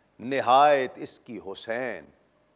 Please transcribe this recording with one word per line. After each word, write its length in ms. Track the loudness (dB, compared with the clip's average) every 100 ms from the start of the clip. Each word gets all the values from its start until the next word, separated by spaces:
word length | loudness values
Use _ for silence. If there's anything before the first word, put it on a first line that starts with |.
| _ _
निहायत 800 | -6 -4 4 6 6 4 0 -8
इसकी 380 | -16 -16 -16 -16
हुसैन, 680 | -14 -14 -10 -8 -8 -10 -18 _ _ _ _